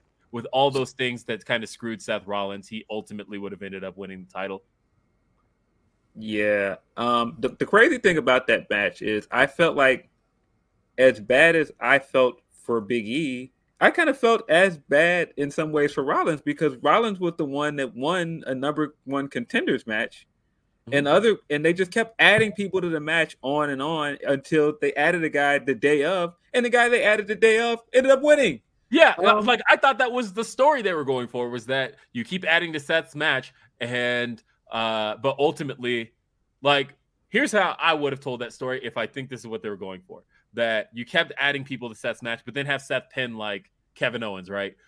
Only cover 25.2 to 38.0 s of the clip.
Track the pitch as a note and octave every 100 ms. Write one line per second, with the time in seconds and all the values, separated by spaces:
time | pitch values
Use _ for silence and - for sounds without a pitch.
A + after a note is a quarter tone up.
25.2 | D#3+ C#3+ C#3+ C#3+ B2+ A#2+ C#3+ D3 D3 F#3+
26.2 | F3 - _ B3 A#3+ A#3+ A#3+ A#3+ G3+ G#3+
27.2 | G3+ G#3 A3 A3 A#3 A3+ - B3 C4 C4+
28.2 | D4 D4 A#3+ B2 _ _ _ C#4+ D4+ F3
29.2 | G3 G#3+ G#3+ A#3 - D4 C#4 A#3 B3+ B3
30.2 | A3 F#3 A3+ - C4+ D4 F#3+ E3+ C3+ C3
31.2 | A#2+ B2 A#2+ B2 A2+ C3+ B2+ - _ A#2+
32.2 | A2+ F#3 F#3 E3 E3+ D#3 C3+ E3 D#3+ D3
33.2 | D#3 C3+ - _ _ - A#2+ B2 B2 B2
34.2 | A#2+ A2+ _ _ _ A2+ A2+ A2 G#2+ G#2+
35.2 | C3+ C3+ D3 D#3 D3 A#2+ B2 A#2+ A2+ _
36.2 | _ _ _ _ C#3 C#3+ C3+ _ _ _
37.2 | _ G#3+ C#4+ G#3 F3 - D#3+ D#3